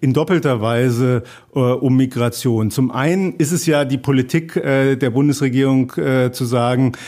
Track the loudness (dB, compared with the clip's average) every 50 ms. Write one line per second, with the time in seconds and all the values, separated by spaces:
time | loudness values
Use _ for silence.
0 | 2 2 2 2 2 2 0 0 2 0 0 0 0 0 0 2 2 0 0 0
1 | 0 0 0 0 -2 -6 -20 -20 -20 _ -2 0 0 0 0 0 0 2 2 2
2 | 2 0 0 -2 -2 -2 -2 -2 -2 0 0 0 0 -2 0 0 -2 -2 0 -2
3 | -2 0 0 0 -2 -2 0 -2 -2 0 0 -2 0 2 2 2 2 0 -2 -4
4 | -2 0 0 0 0 0 -2 -2 -2 -2 -6 -4 -2 0 0 2 2 2 2 0
5 | 0 -2 0 2 2 2 2 0 -2 0 0 2 2 2 2 2 0 -2 -4 -4
6 | -2 0 0 2 0 0 -2 -4 -4 -2 0 0 0 0 2 2 0 0 0 -4
7 | -14